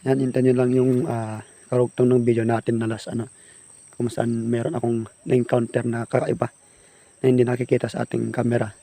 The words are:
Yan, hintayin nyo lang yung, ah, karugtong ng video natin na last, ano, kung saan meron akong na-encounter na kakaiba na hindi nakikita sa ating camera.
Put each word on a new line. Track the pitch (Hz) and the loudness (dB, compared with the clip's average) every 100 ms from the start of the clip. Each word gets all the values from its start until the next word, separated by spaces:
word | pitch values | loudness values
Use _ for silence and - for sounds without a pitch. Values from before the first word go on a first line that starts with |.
Yan, | 131 135 | 0 0
hintayin | 131 131 127 | 0 2 4
nyo | 127 | 4
lang | 127 127 | 2 2
yung, | 127 123 127 | 2 2 0
ah, | 117 110 107 - _ _ | -4 -6 -10 -14 _ _
karugtong | 127 123 - 123 | 0 0 2 4
ng | 123 120 | 4 4
video | 117 | 2
natin | 113 117 - 117 | 2 0 0 -2
na | 113 | -2
last, | 110 - | -4 -6
ano, | 117 110 _ _ - _ _ _ _ | -8 -8 _ _ -20 _ _ _ _
kung | 120 | -6
saan | - 117 117 113 | -2 -2 -2 -2
meron | 117 113 117 | -2 -2 -2
akong | 120 117 110 _ | -2 -2 -6 _
na-encounter | - 127 120 127 117 - 117 | 0 0 2 0 0 -2 -2
na | 117 | -4
kakaiba | 113 120 - 120 120 _ _ _ _ _ _ _ | -2 -2 0 -2 -4 _ _ _ _ _ _ _
na | 131 | 2
hindi | 127 120 | 4 2
nakikita | 123 123 123 - | 0 0 0 0
sa | - | -6
ating | 120 117 117 110 | -4 -4 -4 -2
camera. | 117 117 113 - | 0 0 -2 -8